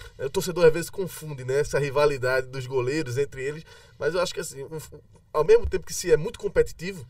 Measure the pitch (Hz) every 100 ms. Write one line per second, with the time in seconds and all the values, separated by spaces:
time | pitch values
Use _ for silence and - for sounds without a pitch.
0 | - - 147 190 175 170 165 156 165 -
1 | 180 - 156 139 127 139 147 147 143 131
2 | 147 139 127 131 127 135 123 131 123 151
3 | 127 120 143 135 131 156 - - - -
4 | 143 175 175 - 175 135 135 156 - -
5 | - - _ 151 156 220 - 180 - -
6 | 180 151 190 - 202 170 151 - 175 190
7 | 120